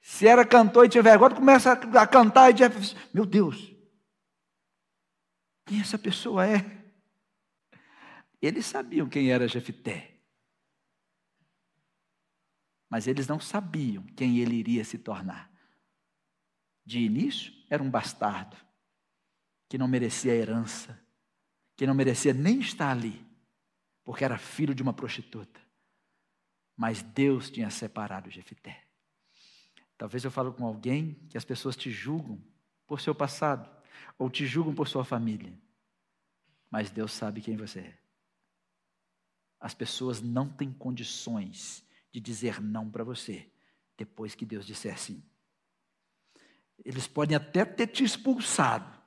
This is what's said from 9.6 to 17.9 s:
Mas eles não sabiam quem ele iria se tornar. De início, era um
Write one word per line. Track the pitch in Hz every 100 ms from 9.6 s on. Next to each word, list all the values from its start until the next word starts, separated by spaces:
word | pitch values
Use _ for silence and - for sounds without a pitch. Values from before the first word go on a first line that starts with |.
| - - - 92 - _ _ _ _ _ _ _ _ _ _ _ _ _ _ _ _ _ _ _ _ _ _ _ _ _ _ _ _
Mas | 113 113
eles | 131 131
não | 151
sabiam | - 202 190 156 135 98 95 -
quem | 127 120
ele | 117 117
iria | 110 120
se | 107 113
tornar. | - 95 92 90 - _ _ _ _ _ _ _ _ _ _ _ _ _
De | - 120
início, | 113 113 262 220 - - _
era | 147
um | 135